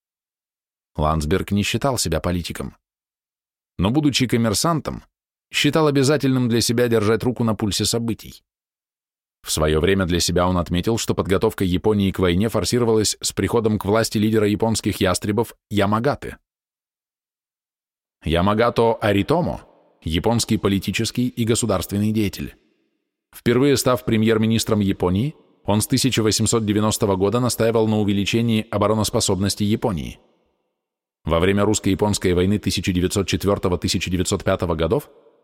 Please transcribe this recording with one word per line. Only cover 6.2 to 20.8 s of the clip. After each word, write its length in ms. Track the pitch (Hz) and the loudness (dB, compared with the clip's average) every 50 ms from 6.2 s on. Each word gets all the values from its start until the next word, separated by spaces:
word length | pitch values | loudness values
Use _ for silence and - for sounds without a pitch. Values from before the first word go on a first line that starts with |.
| - 135 131 131 123 120 | 2 0 2 2 2 2
для 100 | 113 117 | 2 0
себя 260 | 107 - 117 117 123 | 0 0 0 0 2
держать 380 | 120 113 113 104 104 113 107 - | 2 2 2 2 2 2 0 0
руку 200 | 127 120 - 120 | -2 -2 0 0
на 100 | 113 110 | 0 0
пульсе 320 | - - 104 92 - 107 | 0 -2 -2 -2 -2 -2
событий. 560 | - - 117 117 117 104 - - - - - _ _ _ _ _ _ _ _ _ _ _ _ _ _ _ _ _ _ _ _ - | -2 -2 -2 -2 -4 -6 -6 -10 -16 -20 -20 _ _ _ _ _ _ _ _ _ _ _ _ _ _ _ _ _ _ _ _ -10
В 80 | - | -6
свое 300 | - - 78 78 78 78 | -2 0 0 2 2 2
время 240 | 76 87 98 98 95 | 2 2 2 2 0
для 160 | 82 87 87 | 0 0 0
себя 260 | - - 87 87 87 | 0 0 0 0 2
он 120 | 92 90 90 | 2 2 0
отметил, 400 | 85 - 87 87 87 113 117 110 | -2 -2 -2 -2 0 -2 -2 -2
что 160 | - - 107 | -2 -2 -2
подготовка 500 | - 92 82 95 92 - 110 - - 101 | -2 -2 0 0 0 0 0 0 0 0
Японии 460 | 92 87 90 - - 101 101 98 95 | 0 0 0 2 0 2 2 2 0
к 80 | 90 - | 0 0
войне 320 | 95 90 87 90 104 117 | 2 2 2 2 0 0
форсировалась 640 | - 110 92 - - 120 120 113 113 110 104 - - - - | 0 -2 -2 0 0 0 2 2 2 2 0 0 -4 -6 -8
с 100 | - - | -6 -4
приходом 460 | - 95 92 - 120 107 110 107 101 | -2 -2 0 0 0 0 0 0 0
к 80 | - | 0
власти 320 | 95 104 113 113 - - 113 | 0 2 2 0 0 0 0
лидера 280 | 104 110 110 110 104 | 0 2 2 2 2
японских 540 | 104 104 - 110 113 110 - - 110 95 - | 2 2 0 0 0 -2 -2 -2 -4 -2 0
ястребов 560 | 98 92 90 - - 101 104 98 92 - - _ _ - | 0 0 0 0 -2 -2 -2 -2 -2 -4 -8 _ _ -4
Ямагаты. 640 | 104 101 98 101 104 110 120 143 123 - - 58 - - _ _ _ _ _ _ _ _ _ _ _ _ _ _ _ _ _ _ _ _ _ _ _ _ _ _ _ _ _ _ _ _ _ _ _ _ - | -2 0 0 2 0 0 0 -2 -4 -4 -8 -12 -14 -14 _ _ _ _ _ _ _ _ _ _ _ _ _ _ _ _ _ _ _ _ _ _ _ _ _ _ _ _ _ _ _ _ _ _ _ _ -4
Ямагато 760 | - 78 82 90 101 107 110 117 120 - - 117 113 113 | -2 0 2 2 2 2 2 0 0 2 2 2 2 2
Аритомо — 640 | - - 107 101 101 98 - 143 170 175 98 - - - - _ _ _ _ _ _ - | 0 0 0 2 2 2 0 0 0 0 -2 -6 -8 -12 -18 _ _ _ _ _ _ -6
японский 560 | 82 78 85 82 110 117 113 - - 113 98 | -4 -2 0 0 0 0 0 0 0 -2 0
политический 680 | - 101 98 98 | 0 0 0 0